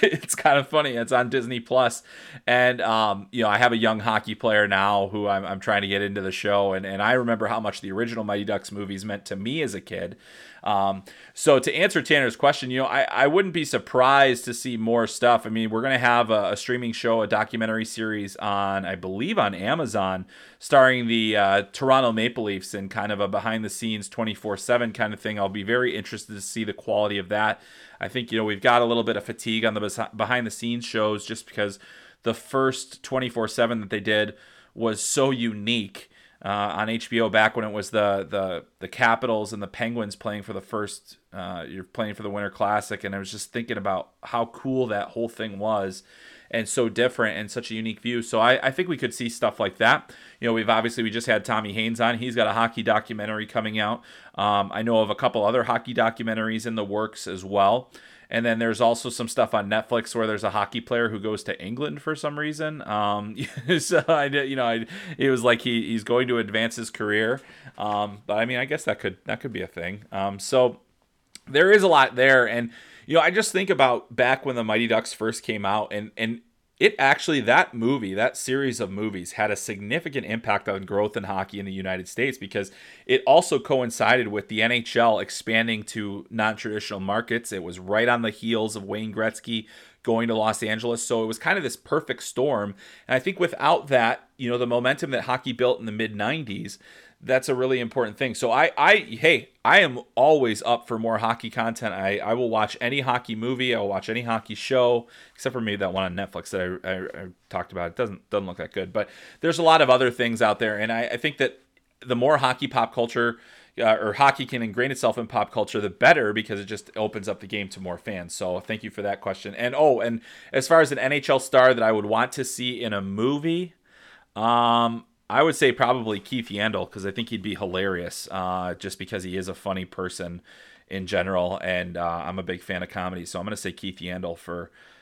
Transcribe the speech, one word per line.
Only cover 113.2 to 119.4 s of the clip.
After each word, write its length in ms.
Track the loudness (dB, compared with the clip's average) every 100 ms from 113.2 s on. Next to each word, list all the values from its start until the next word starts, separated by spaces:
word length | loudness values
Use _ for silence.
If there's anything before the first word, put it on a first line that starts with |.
| 0 -2 -12 -20 _ 0
uh, 160 | 2 2
or 120 | 0
hockey 320 | 4 4 4 -4
can 160 | -6
ingrain 300 | -4 -2 -2
itself 260 | 2 0 0
in 100 | -2
pop 220 | -2 -2
culture, 300 | -2 -2 -2
the 100 | -4
better, 440 | 4 6 8 4
because 260 | 0 -4 -8
it 60 | -8
just 260 | -12 -10 -4
opens 320 | -4 -2 -6
up 100 | -8
the 80 | -6
game 220 | -8 -8
to 100 | -10
more 180 | -10 -10
fans. 380 | -8 -10 -10 -6
So 240 | -4 -4
thank 240 | -4 -8
you 60 | -8
for 120 | -6
that 200 | -6 -4
question. 340 | -6 -8